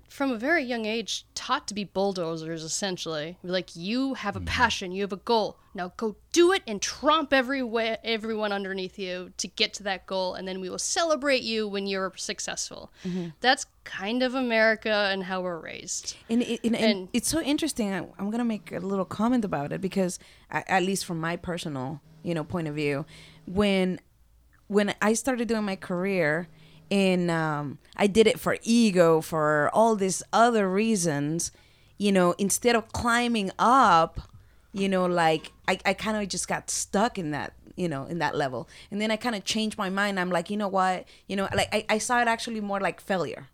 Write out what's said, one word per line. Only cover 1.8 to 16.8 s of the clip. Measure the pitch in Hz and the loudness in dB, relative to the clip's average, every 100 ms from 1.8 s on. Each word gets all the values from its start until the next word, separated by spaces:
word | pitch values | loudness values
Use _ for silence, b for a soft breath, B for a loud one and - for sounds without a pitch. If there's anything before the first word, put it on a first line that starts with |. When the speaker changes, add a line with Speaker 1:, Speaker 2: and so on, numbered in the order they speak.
Speaker 1:
bulldozers, | 185 190 196 185 165 165 160 165 | -4 0 0 0 -4 -6 -6 -8
essentially. | 160 - 196 180 170 156 156 180 | -6 -4 -4 -4 -6 -6 -8 -10
We're | 175 | -4
like, | 185 - | -4 -4
"You | 165 180 247 269 | -8 -4 -2 -2
have | 254 202 196 | -4 -6 -6
a | |
Speaker 2:
Mm-hmm. | 87 | -4
Speaker 1:
passion, | - 233 - 185 | 0 2 0 -6
you | 190 | -4
have | 202 | -4
a | 196 | -4
goal. | - 226 190 - b | 0 0 0 -4 b
Now | 196 180 - | -10 -10 -6
go | 226 202 _ | -6 -6 _
do | 330 349 | 6 6
it | 381 - | 6 -2
and | 202 | -6
tromp | - - 294 320 277 | -6 -2 2 2 4
every | 269 247 269 | 2 2 -2
wa-, | 240 226 226 220 | -2 -2 -2 -2
everyone | 220 226 226 214 208 | -2 -4 -2 -2 -2
underneath | 202 190 190 185 - | -2 -4 -6 -6 -8
you | 185 180 180 - | -8 -8 -8 -10
to | 190 | -6
get | - 208 | -2 -2
to | - | -2
that | 196 185 - | -6 -6 -4
goal, | 190 185 | -4 -4
and | - 185 | -4 -8
then | 190 | -8
we | 185 | -8
will | 190 | -6
celebrate | - 370 339 302 285 262 | -4 0 2 2 4 2
you | 220 220 208 | 2 -2 -2
when | 196 196 | -2 -2
you're | 196 190 - | -2 -4 -6
successful." | - 196 - - - - - - 185 | -8 -6 -6 -8 -8 -10 -16 -12 -6
Speaker 3:
Mm-hmm. | 180 170 151 | -6 -6 -2
Speaker 1:
That's | 247 269 - _ | 2 2 -2 _
kind | - - 196 247 | -14 -8 -4 0
of | 254 | 0
America | 262 247 226 220 220 226 208 202 | 0 0 4 4 2 0 0 2
and | 190 | 0
how | 185 185 | -4 -4
we're | 180 165 | -4 -6
raised. | - - - - - - - | -10 -12 -10 -10 -10 -12 -2
Speaker 3:
And, | 233 | 0
it, | 233 233 | 0 -2
and, | 226 | -2
and | 226 | 2